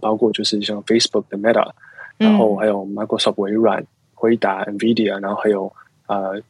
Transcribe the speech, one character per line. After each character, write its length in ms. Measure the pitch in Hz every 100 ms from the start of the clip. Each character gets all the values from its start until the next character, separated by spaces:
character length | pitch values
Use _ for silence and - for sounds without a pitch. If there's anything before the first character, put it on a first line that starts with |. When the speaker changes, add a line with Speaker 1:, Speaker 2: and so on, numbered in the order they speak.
Speaker 1:
包 140 | 110
括 160 | 110 113
就 140 | 104
是 180 | 104 104
像 180 | 101 104
Facebook 400 | - 117 - 107 -
的 80 | 101
Meta， 320 | 110 113 - - - - - -
Speaker 2:
嗯。 120 | 220
Speaker 1:
然 80 | 208
后 160 | 110
还 120 | 101 107
有 200 | 101 98
Microsoft 480 | 104 110 110 110 104
微 80 | 98
软、 340 | 110 110 95 - _ _
辉 220 | - 113 117
达、 280 | 101 95 104
NVIDIA， 540 | 101 113 117 104 98
然 140 | 98
后 60 | 104
还 80 | 107
有， 200 | 98 95 - - _ -
呃， 340 | 101 95 101